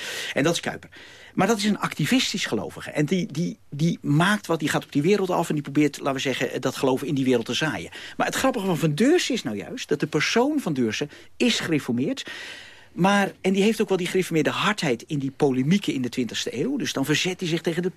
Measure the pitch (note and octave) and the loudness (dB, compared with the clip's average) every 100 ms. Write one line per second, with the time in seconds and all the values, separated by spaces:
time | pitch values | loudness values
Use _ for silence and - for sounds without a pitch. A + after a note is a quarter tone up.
0 | - - - - D3+ E3 - - - - | -10 -8 -4 0 0 0 -4 -8 -12 -20
1 | - - - - G3 A3 G#3 G3 E3+ - | -20 -20 -8 0 2 2 2 0 -2 -2
2 | D3 B3+ - F#3+ - G#2+ D2+ - - D3+ | 2 2 2 -2 -2 -4 -6 -10 -6 -2
3 | D3+ F#3 E3 D3 F3 - - C#3+ E3+ - | 0 0 -2 -4 -4 -6 -10 -2 0 0
4 | C#3+ D3 F3+ G#3 - E3 D3+ D3+ - C#3+ | 2 4 4 2 0 -2 0 -2 0 0
5 | D#3 G3+ F#3 E3+ E3 D3+ D3 C#3+ D3 - | 4 4 2 0 0 -2 -2 2 2 2
6 | C#3+ C3+ C3+ A#2+ B2+ C3 B2+ - C3+ B2+ | -4 -2 -2 -2 -2 -2 -4 0 2 2
7 | - C#3 B2+ A#2+ A2+ A#2+ D#3 G2 E2 - | 0 0 4 2 2 -2 -2 -2 -8 -14
8 | - - - - C4 B3 F#3+ E3 E3 D3 | -10 -4 -2 0 0 2 0 2 2 4
9 | B3 F4 - B3 - - - C4 - - | 4 4 2 -2 -4 -6 -8 -8 -2 -2
10 | D#3 D#3 - A3+ C4+ D#4 F#3+ C3+ A2+ G#2+ | 0 0 2 2 2 2 0 0 0 -2
11 | D3 - - - B3 - - D#3 - A#2+ | -6 -10 -12 0 0 0 0 -2 0 -2
12 | D3 C4+ - - - - - - - - | -2 -4 -8 -12 -14 -16 -18 -20 -10 0
13 | F#3 G3+ G3 - F#3 G3 G3+ A3 G3+ F#3 | 4 4 2 -2 0 2 2 2 0 0
14 | F3+ F#3 F3 D#3+ C#3 B2 F#3+ G#3+ D#3+ A#2 | 0 -2 0 2 0 0 -2 0 0 -2
15 | - D3+ C3+ - C#3+ B2+ C#3 G3+ - C#3 | -4 -6 -4 0 2 2 2 2 2 -2
16 | B2 - A2+ G#2+ - A#2 A3+ C#4 C#3 C3 | -2 -2 -4 -4 -6 -4 -2 -2 -4 -2
17 | C3+ D3 F3+ F#3 E3+ E3 - E3 F3+ | 0 0 0 -2 -2 -2 -2 -2 -4